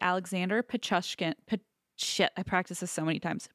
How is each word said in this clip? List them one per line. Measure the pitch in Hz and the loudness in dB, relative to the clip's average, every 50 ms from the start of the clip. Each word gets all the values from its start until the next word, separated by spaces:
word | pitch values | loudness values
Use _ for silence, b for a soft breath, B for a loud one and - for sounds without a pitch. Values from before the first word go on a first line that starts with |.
Alexander | - 180 180 185 180 175 190 180 180 185 208 226 240 | 0 2 2 0 0 -2 -2 0 0 2 2 0 0
Pichushkin. | - - 226 - - 202 175 180 - - - 175 165 - - _ - | 0 -4 -4 0 2 2 2 2 0 -4 -2 -2 -2 -2 -4 _ -2
Pich-, | 220 196 - _ _ _ _ _ _ | -2 -2 -2 _ _ _ _ _ _
shit, | - - - - - 190 - - - | -6 -4 -2 2 4 4 4 2 -2
I | 185 | -4
practiced | - 196 185 185 - 175 - | 0 0 0 0 0 -4 -6
this | 180 175 | -6 -4
so | - - 156 | -2 -2 0
many | 160 160 - | 0 0 0
times. | - 170 - - - - - | -2 -2 -4 -4 -6 -10 -18